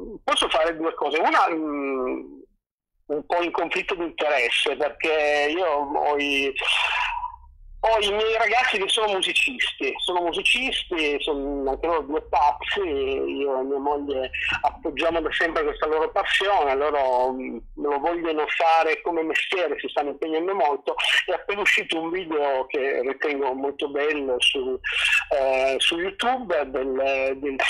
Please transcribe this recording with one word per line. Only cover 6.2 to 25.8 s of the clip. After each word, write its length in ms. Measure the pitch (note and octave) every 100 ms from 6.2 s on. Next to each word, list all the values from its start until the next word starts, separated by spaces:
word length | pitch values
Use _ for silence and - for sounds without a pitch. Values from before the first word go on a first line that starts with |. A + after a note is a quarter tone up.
| C#3+ C#3 C#3 - - - - - - - - - - - - - A3
ho 100 | A3
i 100 | G3+
miei 260 | G#3 A3 A3+
ragazzi 420 | A3+ A#3 - G#3
che 100 | G3
sono 240 | A#3 G#3+
musicisti, 840 | F#3+ F3+ - - - - - C3+ -
sono 180 | - F3+
musicisti, 920 | E3+ E3+ F#3+ A#3+ C4 - - F3 D3+ C#3+
sono 500 | D#3+ C#3+ C#3 C#3+ C#3
anche 160 | C#3+ D#3+
loro 140 | E3
due 220 | C3+ D#3 -
pazzi, 520 | F3 D3 - - G3+
io 800 | F3+ C#3 C3 C3+ C#3 C#3 C#3 C3
e 20 |
mia 160 | C3+ C#3
moglie 520 | C#3 D3 C#3+ C3 C3 - - -
appoggiamo 580 | C#3+ - E3 C3+ E3 E3
da 100 | D3+
sempre 320 | - E3+ E3
questa 240 | D3 - D#3
loro 240 | D#3 D#3+
passione, 640 | G3+ F#3+ - F#3+ G3 C#3+
loro, 580 | C3+ D3+ D3 C3 B2+ B2+
mm, 260 | C3 C3 A#2 - -
lo 220 | D3 C#3+
vogliono 440 | D3+ E3+ E3 D#3 D3
fare 520 | - E3 E3 D#3+ D3+
come 200 | F3+ E3+
mestiere, 560 | D#3+ D#3 - F#3+ D#3+ C#3+
si 80 | -
stanno 220 | - C#3+
impegnando 420 | C3+ E3 D#3 F3 G3
molto, 400 | D3+ C#3+ - D#3 - - -
è 60 |
appena 280 | F3 - G3+
uscito 400 | F#3+ - F#3 E3
un 100 | D#3+
video 560 | F3+ E3+ D#3 C#3+ C3 C3
che 360 | D3 C3+ C#3
ritengo 500 | B2+ C3+ D3+ C#3 C#3
molto 340 | C3 C#3 C#3+ D3+
bello 460 | C#3+ D3 D3+ C3+ B2
su, 400 | - - C3 - - - - - - D3
eh, 380 | C3+ C3 C3+
su 180 | C3